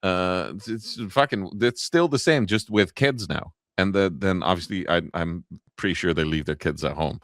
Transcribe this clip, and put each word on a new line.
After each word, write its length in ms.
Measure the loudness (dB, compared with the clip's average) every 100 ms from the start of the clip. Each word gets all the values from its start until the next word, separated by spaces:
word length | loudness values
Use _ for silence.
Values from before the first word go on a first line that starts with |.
Uh, 520 | 0 0 0 0 -4 -8
it's, 120 | -8
it's 460 | -8 -8 -10 -4
fucking, 380 | 0 2 0 -6 0
it's 220 | 0 0
still 240 | 0 2 4
the 120 | 2
same, 260 | 4 2 4
just 240 | 0 0
with 260 | 2 2 4
kids 340 | 2 2 -4
now. 240 | -6 -6 -16 _ 0
And 160 | 2
the, 200 | 4 2 2
then 280 | 0 0
obviously 440 | 2 0 0 -6 0
I, 140 | 0 0
I'm 300 | -4 -4 -4 -10 -18 _ _
pretty 160 | -2
sure 200 | 0 0
they 100 | 0
leave 220 | 0 0 -2
their 100 | -2
kids 280 | -2 -2
at 100 | -4
home. 260 | -2 -4 -4